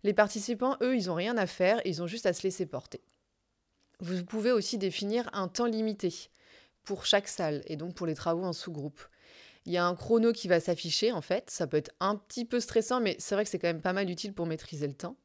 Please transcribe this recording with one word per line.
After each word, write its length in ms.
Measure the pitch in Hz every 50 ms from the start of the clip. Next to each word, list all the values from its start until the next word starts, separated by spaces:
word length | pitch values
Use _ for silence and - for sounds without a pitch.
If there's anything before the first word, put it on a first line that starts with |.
| -
Les 100 | 202 202
participants, 640 | - 214 202 - 220 202 - 240 208 247 254 277 - -
eux, 120 | 247 262
ils 120 | 247 185 180
n'ont 80 | 170
rien 200 | 165 180 214 240
à 120 | 226 196 175
faire, 340 | - - 185 180 214 233 -
ils 200 | 190 170 156 175
ont 40 | 170
juste 200 | 190 233 - 196
à 60 | 170
se 100 | - -
laisser 240 | 190 180 - 190 -
porter. 340 | - 127 - - - - _ _ _ _ _ _ _ _ _ _ _ _ _ _ _ _ _ _ _ _
Vous 240 | 185 165 185 180 175
pouvez 280 | 180 - 220 208 240
aussi 260 | 254 220 196 - - 214
définir 540 | 196 190 - - 208 202 214 240 240 - -
un 140 | 202 190 180
temps 180 | 185 - 240
limité 640 | 240 220 220 220 220 214 190 - 175 - - - - _ _ _ _ - - - _ _ _ _
pour 240 | - 202 185 - -
chaque 200 | - 202 202 -
salle 360 | - - 180 156 151 143 -
et 100 | - 160
donc 200 | 147 156 175 180
pour 100 | - 180
les 80 | 165 160
travaux 280 | - - 175 165 170 185
en 100 | 185 165
sous-groupe. 480 | - - 185 165 151 139 147 143 - - - _ _ _ - - - - - - _ _
Il 60 | -
y 60 | 175 180
a 80 | 175
un 100 | 175 180
chrono 360 | 170 - - 226 233 226 233
qui 160 | 233 - - 185
va 120 | 175 165
s'afficher, 520 | 165 - 175 160 - 170 160 - - 226
en 100 | 247 180
fait. 280 | 143 - 185 214 - -
Ça 180 | - - 180 139
peut 100 | - 151
être 140 | 147 - - _
un 160 | 180 190 214
petit 300 | 202 _ _ - - 240
peu 140 | 233 - 247
stressant, 400 | 233 - - 233 214 - 247 254
mais 160 | 233 202 - -
c'est 160 | - - 202
vrai 80 | 196 214
que 60 | 208
c'est 100 | - 180
quand 80 | - 170
même 140 | 165 160
pas 120 | - 185 180
mal 160 | 196 196 180
utile 240 | 180 165 - 208 196
pour 120 | - 175
maîtriser 420 | 165 160 160 - - - 147 147 143
le 60 | 135
temps. 240 | - - 175 254 _ _